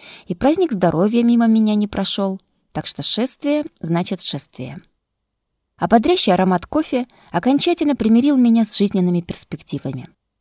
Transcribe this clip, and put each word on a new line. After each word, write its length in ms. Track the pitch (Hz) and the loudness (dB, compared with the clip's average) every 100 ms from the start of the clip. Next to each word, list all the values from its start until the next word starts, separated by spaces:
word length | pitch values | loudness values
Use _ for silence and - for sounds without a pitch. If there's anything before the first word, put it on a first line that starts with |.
| - - - | -20 -20 -12
И 80 | 175 | -2
праздник 360 | 262 339 349 | 0 2 0
здоровья 520 | 196 180 156 208 233 | 2 0 2 0 2
мимо 240 | 233 233 226 | 2 2 4
меня 280 | 220 214 208 | 2 2 0
не 120 | 208 | -2
прошёл, 520 | - 190 - 196 190 _ _ _ | -4 -6 -4 -4 -6 _ _ _
так 140 | - - | -10 -10
что 140 | - | -8
шествие 640 | - - 254 - 285 294 302 _ | -6 -4 -4 -4 -2 -2 -4 _
значит 400 | 160 170 180 185 | -4 -2 -2 -6
шествие. 600 | - 143 - - 127 151 _ _ _ _ _ _ _ _ _ - | -8 -8 -12 -14 -14 -14 _ _ _ _ _ _ _ _ _ -8
А 100 | 226 | 2
бодрящий 460 | 233 233 370 - | 2 4 0 2
аромат 340 | 180 185 180 - | 2 2 0 -2
кофе 400 | 302 311 247 254 _ _ | -4 -2 -4 -6 _ _
окончательно 640 | 175 240 277 339 339 294 277 | -4 0 0 0 0 0 0
примирил 420 | 214 226 277 269 | 4 4 4 4
меня 280 | 240 226 220 | 4 4 2
с 120 | - | 0
жизненными 440 | 202 190 180 175 | 0 2 0 0
перспективами. 880 | 170 - - 160 - 143 - 127 - _ _ _ | -4 -8 -8 -12 -10 -8 -8 -10 -14 _ _ _